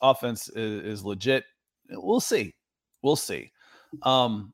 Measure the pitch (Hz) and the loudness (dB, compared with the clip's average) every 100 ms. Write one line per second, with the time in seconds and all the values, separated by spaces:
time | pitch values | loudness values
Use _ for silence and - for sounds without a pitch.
0 | 131 127 123 110 - 113 110 104 104 104 | 4 4 0 -6 -10 -6 -6 -4 -6 -8
1 | 98 98 117 131 - _ _ _ - - | -6 -4 0 0 0 _ _ _ -20 -8
2 | 185 240 - 202 92 - _ _ _ _ | 0 0 2 -2 -2 -10 _ _ _ _
3 | 135 151 - 78 - _ _ - _ - | 2 2 0 -8 -10 _ _ -20 _ -4
4 | 131 131 120 104 98 | 2 4 2 -2 -8